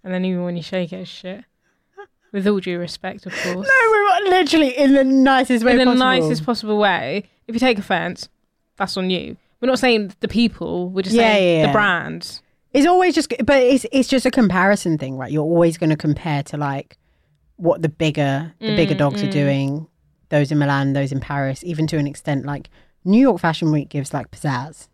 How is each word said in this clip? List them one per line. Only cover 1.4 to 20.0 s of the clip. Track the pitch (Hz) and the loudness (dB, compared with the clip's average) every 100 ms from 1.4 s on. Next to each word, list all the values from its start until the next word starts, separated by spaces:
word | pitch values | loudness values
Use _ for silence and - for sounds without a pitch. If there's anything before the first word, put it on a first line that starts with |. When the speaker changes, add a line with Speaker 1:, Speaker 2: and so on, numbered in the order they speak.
| - _ _ _ _ - 403 _ _ | -20 _ _ _ _ -20 -20 _ _
Speaker 1:
With | 202 196 | -2 0
all | 202 | 0
due | 185 175 | -4 -8
respect, | 170 - 185 208 - | -8 -10 -14 -14 -12
of | |
course. | - - - 554 | -8 -6 -4 2
Speaker 2:
No, | 523 453 427 403 392 | 2 4 2 2 2
we're | 392 | 2
literally | 370 302 320 285 254 | 2 4 2 2 2
in | 277 | 4
the | 277 | 6
nicest | 262 269 262 262 262 247 | 4 4 4 4 2 0
way | 233 | 4
Speaker 1:
In | 254 | 4
the | |
Speaker 2:
possible. | 254 247 254 | 4 2 2
Speaker 1:
nicest | 254 160 156 156 | 2 0 -2 -4
possible | 226 214 208 | -4 -2 0
way. | 208 175 123 185 - _ - | 2 0 -2 -8 -10 _ -10
If | |
you | 226 | -2
take | 262 208 | 0 0
offence, | - 180 170 - - _ _ _ _ _ | -2 -4 -4 -10 -18 _ _ _ _ _
that's | 190 196 | -8 -4
on | 185 | -4
you. | 185 - - _ _ | -4 -6 -16 _ _
We're | 247 | -2
not | 262 | 0
saying | 254 226 196 - | 2 0 -2 -8
the | 220 | -4
people. | 220 233 - 160 175 180 | 0 0 -2 -8 -6 -4
We're | 190 | -6
just | 185 233 | 0 2
Speaker 2:
Yeah, | 226 | 4
Speaker 1:
saying | 208 180 165 | 4 4 4
Speaker 2:
yeah, | |
Speaker 1:
the | 151 | 2
Speaker 2:
yeah. | |
Speaker 1:
brand. | 214 202 175 160 165 - - _ _ _ | 2 2 0 -4 -12 -14 -18 _ _ _
Speaker 2:
It's | 285 311 | 2 4
always | 359 370 311 | 4 4 2
just, | - 233 | -2 -2
but | 233 277 | 2 4
it's, | 247 269 - | 6 4 2
it's | 269 247 | -2 2
just | 269 262 | 0 2
a | |
comparison | 262 208 180 196 208 175 156 | 2 2 4 2 2 0 -2
thing, | 135 131 | -4 -8
right? | 131 | -4
You're | 151 | -2
always | 151 170 170 165 | 2 4 2 2
gonna | 160 151 | 0 0
compare | 151 143 165 143 | 0 -2 -2 -4
to, | 147 147 | -4 -6
like, | 143 139 - _ _ _ _ _ _ - | -4 -6 -10 _ _ _ _ _ _ -2
what | 170 170 | 0 0
the | 165 | -2
bigger, | - 156 147 139 135 165 _ | -2 -2 0 -2 -2 -6 _
the | 220 196 | -2 0
bigger | 165 | 0
Speaker 1:
Mm, | - | 0
Speaker 2:
dogs | 143 202 | 0 0
are | 196 | -2
Speaker 1:
mm. | |
Speaker 2:
doing. | 170 143 139 139 147 160 _ | 0 0 0 -2 -6 -10 _